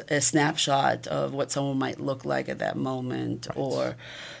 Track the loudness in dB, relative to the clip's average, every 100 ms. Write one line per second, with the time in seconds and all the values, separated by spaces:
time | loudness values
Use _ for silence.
0 | 0 2 4 6 4 4 4 4 4 2
1 | 0 -2 0 -2 0 0 0 0 0 -2
2 | -4 -4 -2 -2 -2 -2 -2 0 -2 -2
3 | -4 -2 -2 -4 -4 -4 -2 0 -2 -4
4 | -12 -14 -14 -16